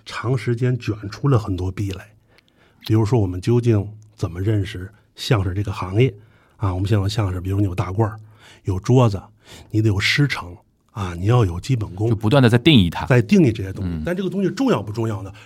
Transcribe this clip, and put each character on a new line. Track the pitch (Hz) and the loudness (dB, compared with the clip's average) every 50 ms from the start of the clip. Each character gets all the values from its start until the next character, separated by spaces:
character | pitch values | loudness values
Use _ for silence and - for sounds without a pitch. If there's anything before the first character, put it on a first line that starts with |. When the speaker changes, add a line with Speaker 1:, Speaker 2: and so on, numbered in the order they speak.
| _ | _
Speaker 1:
长 | - - - - 110 135 131 | -14 -12 -8 -4 -2 -2 -2
时 | - 123 120 | -2 -2 -2
间 | 113 127 123 127 123 | -2 0 -2 -2 -2
卷 | - - 104 - - 98 | -4 -6 -6 -6 -8 -12
出 | - - - 143 | -10 -4 0 2
了 | 135 113 | 2 2
很 | - 104 95 87 | 2 0 -4 -4
多 | 90 92 | -4 -4
壁 | 92 - 104 98 | -4 -4 -6 -6
垒。 | 92 87 - - _ _ _ _ _ _ _ _ _ _ _ _ _ _ | -6 -10 -12 -18 _ _ _ _ _ _ _ _ _ _ _ _ _ _
比 | - - 110 | -2 0 2
如 | 110 113 | 2 4
说 | 101 131 120 | 2 2 2
我 | 101 | 2
们 | 92 90 90 | 0 -2 -2
究 | - - 117 120 | 0 2 2 2
竟 | 117 120 110 104 95 104 - - - - _ | 4 4 2 2 2 -2 -8 -16 -20 -20 _
怎 | - - - | -8 -6 -6
么 | 82 90 | -6 -4
认 | 95 107 107 104 95 | -2 0 0 0 -2
识 | - - 90 92 98 - _ _ _ _ | -4 -6 -10 -12 -14 -16 _ _ _ _
相 | - - - 135 104 90 | -14 -2 0 0 0 2
声 | 95 90 | 0 -2
这 | 95 101 | -4 -4
个 | 104 | -4
行 | 98 - 92 90 92 107 | -6 -6 -8 -2 0 2
业 | 127 135 - - - _ _ _ _ _ _ _ | 2 2 0 -4 -14 _ _ _ _ _ _ _
啊？ | - 98 | -4 -2
我 | 92 92 | -2 -2
们 | 98 98 | 0 0
现 | 113 | 0
在 | 104 | 0
有 | 95 98 | 0 0
相 | - - 107 95 | 0 -2 -2 -2
声， | 92 92 | -4 -4
比 | 87 95 | -4 -4
如 | 98 98 | -2 0
你 | 104 | 0
有 | 98 90 | 0 -2
大 | 87 - 92 | -4 -6 -4
褂 | 95 101 113 | -2 -2 -2
儿， | 104 107 - - - - _ - - - - _ | -2 -2 -6 -14 -20 -20 _ -20 -20 -20 -10 _
有 | - 95 92 | -4 -4 -2
桌 | - - 123 131 123 113 | 0 4 4 6 6 4
子， | 101 90 - - _ _ _ - - - - - | 2 -2 -6 -14 _ _ _ -20 -20 -20 -14 -4
你 | - 107 | -2 0
得 | 107 110 | 2 2
有 | 101 92 | 2 2
师 | 104 - - - 147 135 | 0 0 2 2 0 0
承 | - - - 87 87 - _ _ _ _ _ _ | 0 -4 -8 -12 -14 -18 _ _ _ _ _ _
啊， | _ 104 101 90 87 | _ -8 -8 -8 -6
你 | 85 92 | -4 0
要 | 104 123 123 117 | 2 4 4 4
有 | 92 85 87 | 2 0 -4
基 | 104 - 131 | -4 -2 -2
本 | 120 107 - - | -2 -2 -6 -6
功。 | 95 104 117 | -4 -2 -2
Speaker 2:
就 | 113 | -2
不 | 101 - 107 | -2 0 2
断 | 123 143 | 4 6
地 | 131 117 | 6 6
在 | 113 120 | 4 4
定 | - 165 160 | 6 6 6
义 | 120 92 87 | 6 6 4
它。 | - - - | 0 -4 -2
Speaker 1:
在 | - 131 123 | 2 2 2
定 | 120 - 208 202 165 | 4 4 4 4 4
义 | 123 | 4
这 | 107 - | 2 -2
些 | 98 95 | -6 -10
东 | 95 - 92 | -8 -8 -6
西。 | 90 | -6
Speaker 2:
嗯。 | 85 80 78 | -6 -6 -4
Speaker 1:
但 | 165 180 | -6 -6
这 | 180 202 | -4 -4
个 | 180 | -4
东 | 170 196 196 | -4 -2 -2
西 | 180 | -2
重 | - - 277 262 | -2 -2 0 0
要 | 190 117 | 0 0
不 | 101 107 | -2 -4
重 | 107 117 113 110 | -6 -4 -4 -4
要 | 107 104 | -4 -6
呢？ | - 98 - - - | -8 -12 -16 -18 -20